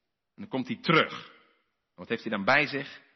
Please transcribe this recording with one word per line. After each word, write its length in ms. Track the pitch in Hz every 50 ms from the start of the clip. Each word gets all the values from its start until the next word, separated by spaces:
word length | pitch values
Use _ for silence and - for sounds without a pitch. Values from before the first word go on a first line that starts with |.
| _ _ _ _ _ _ _
En 120 | - 101
dan 20 | -
komt 180 | - 131 123
hij 100 | - 110
terug. 480 | - - 175 160 151 110 - - - -
En 720 | - - - _ _ _ _ _ _ _ _ _ _ _
wat 140 | 87 90 -
heeft 140 | 117 113
hij 80 | - 113
dan 140 | 110 98 95
bij 220 | 120 135 147 147
zich? 340 | 127 135 135 - - - - _ _ _